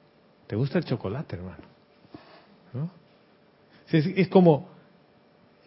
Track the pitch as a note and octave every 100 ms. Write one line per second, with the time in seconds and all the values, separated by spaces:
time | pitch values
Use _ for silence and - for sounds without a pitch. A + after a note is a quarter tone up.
0 | _ _ _ _ - G#2 C#3 F#3 - B2
1 | F#2+ B2 - F2 F#2 F2 - _ _ _
2 | _ - - - _ _ - A#2+ E3+ -
3 | _ _ _ _ _ _ _ - - E3
4 | D3+ F#3+ F#3 F#3+ F3 C#3 - - _ _
5 | _ _ _ _ _ _